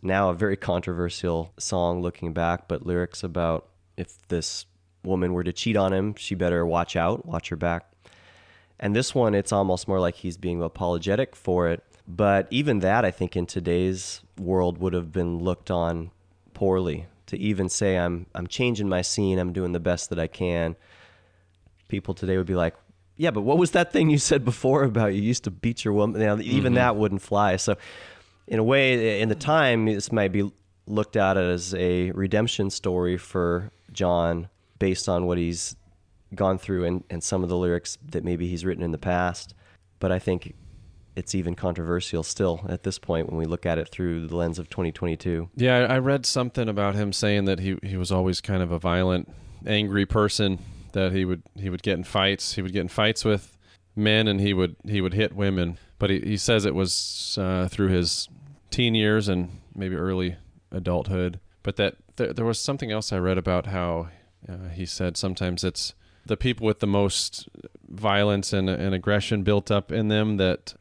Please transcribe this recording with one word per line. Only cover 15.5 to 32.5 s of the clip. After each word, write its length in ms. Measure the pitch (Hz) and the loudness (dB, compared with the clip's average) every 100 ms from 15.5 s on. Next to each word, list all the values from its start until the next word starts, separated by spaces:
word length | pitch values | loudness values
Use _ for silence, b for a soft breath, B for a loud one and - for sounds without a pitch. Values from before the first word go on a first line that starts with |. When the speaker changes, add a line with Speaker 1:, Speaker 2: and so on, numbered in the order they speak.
| 87 - | -4 -2
Speaker 1:
on 400 | 90 85 85 82 _ _ _ _ | 0 0 -2 -6 _ _ _ _
poorly. 540 | - 98 92 87 78 85 _ - | -2 2 2 0 -4 -10 _ -12
To 120 | - | -4
even 300 | 190 98 92 | -2 0 -2
say, 280 | - 98 92 | 0 0 2
"I'm, 300 | 87 87 90 | 0 -4 -8
I'm 140 | - 90 | -10 -8
changing 400 | - 123 107 101 | -2 0 0 0
my 120 | 92 | 0
scene, 360 | 92 - 98 92 | 0 0 2 2
I'm 140 | 90 | 0
doing 180 | 87 90 | -2 -2
the 80 | 87 | -2
best 320 | 85 87 - | -2 -2 -4
that 80 | 85 | -4
I 80 | 80 | -4
can." 480 | - 90 85 82 82 b b b b b b b _ _ _ - | -4 -2 0 -2 -4 b b b b b b b _ _ _ -8
People 260 | 101 - | -6 -6
today 220 | 92 92 92 | -6 0 0
would 80 | 90 | 2
be 80 | |
like, 200 | 90 85 - _ _ _ - | 0 0 -2 _ _ _ -2
"Yeah, 140 | 165 | 0
but 120 | 104 | 0
what 160 | 107 160 | 2 4
was 140 | 175 | 4
that 200 | 180 175 | 2 2
thing 180 | 196 160 | 2 4
you 80 | 147 | 4
said 260 | - 143 | 4 2
before 400 | 123 117 127 143 | 2 0 2 4
about 300 | 135 107 107 | 4 2 2
you 60 | 98 | 2
used 220 | 104 123 | 0 0
to 60 | 107 | -4
beat 340 | 90 117 117 | -4 -4 -2
your 100 | 110 | 0
woman?" 260 | 104 104 107 | 2 2 2
You 60 | 107 | 2
know, 120 | 107 | 2
even 320 | 110 135 127 | 2 2 4
Speaker 2:
Mm-hmm. 20 | 123 | 4
Speaker 1:
that 200 | 123 107 | 4 4
wouldn't 260 | 107 98 | 2 0
fly. 340 | - 101 101 95 | 0 2 4 2
So 200 | - 101 B B B B B B - | 0 -2 B B B B B B -4
in 120 | 110 | 0
a 60 | |
way, 560 | 110 139 131 123 113 104 | 4 6 6 4 2 2
in 80 | 110 | 0
the 60 | |
time, 520 | 104 147 160 135 117 110 | 0 2 4 6 4 4
this 240 | 104 - | 0 0
might 220 | 113 98 | 2 2
be 180 | 98 101 - _ _ - | 2 -2 -6 _ _ -4
looked 300 | 107 107 110 | -2 0 2
at 200 | 95 95 | 4 4
as 380 | 90 87 90 | 2 0 -2
a 360 | 92 90 90 90 | 0 2 2 0
redemption 580 | 92 95 92 113 | 0 0 2 0